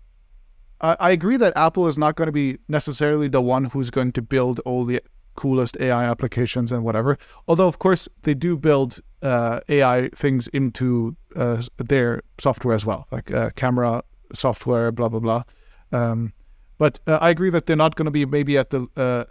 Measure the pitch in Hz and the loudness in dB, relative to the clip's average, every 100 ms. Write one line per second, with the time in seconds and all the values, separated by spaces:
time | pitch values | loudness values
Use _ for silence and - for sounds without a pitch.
0 | - _ _ - - - - - 160 170 | -20 _ _ -20 -20 -20 -20 -4 0 2
1 | 180 180 185 254 208 - 160 185 170 143 | 4 4 2 2 2 4 2 2 0 2
2 | 151 151 160 147 139 131 - 151 151 135 | 0 0 -2 0 -2 -4 -4 -4 -4 -2
3 | 147 151 143 131 123 127 127 139 123 135 | 0 2 2 2 2 0 0 -4 -2 -2
4 | 127 123 113 135 123 123 127 123 120 123 | -2 -2 -2 0 0 -2 -4 -2 -2 -4
5 | - - - - 139 131 120 - 131 120 | -6 -18 -20 -6 -2 0 0 -2 0 0
6 | 120 120 123 135 120 127 120 123 113 110 | 0 -2 -2 -2 -2 -2 -2 -2 -2 0
7 | 127 139 - - - 165 185 - 190 185 | 0 -2 -8 -8 0 2 2 2 0 0
8 | - - 156 139 175 156 156 143 131 - | -4 -6 -2 -2 -2 0 2 2 0 -6
9 | - - 139 120 117 120 - 143 127 123 | -20 -8 -2 0 0 -4 0 2 4 2
10 | 127 - 143 131 - 139 131 - 127 120 | -2 -2 0 0 -2 -2 -2 -2 0 0
11 | 113 - - - 123 117 120 - 117 139 | -2 -8 -10 -4 -2 -2 -6 -10 0 0
12 | 120 117 - - 139 - 123 110 104 85 | 2 -2 -10 -4 -2 0 0 0 -2 -6
13 | - 117 - 127 113 - 127 123 120 117 | -8 -10 -6 -4 -4 -2 -2 0 0 -2
14 | - - - - 131 110 127 120 117 113 | -8 -20 -16 -4 -4 -2 -2 0 0 -2
15 | 117 113 113 117 - _ - - _ 123 | -2 -2 -2 -2 -6 _ -20 -20 _ -2
16 | 117 113 113 - - - - - 151 - | -2 -2 -4 -10 -20 -20 -16 0 0 0
17 | - 156 170 170 185 165 - 156 160 - | 0 2 4 2 2 0 2 2 2 0
18 | 156 147 135 147 143 139 127 135 120 - | -2 -2 0 0 2 0 0 -4 -4 -4
19 | 127 123 - | -2 -2 -2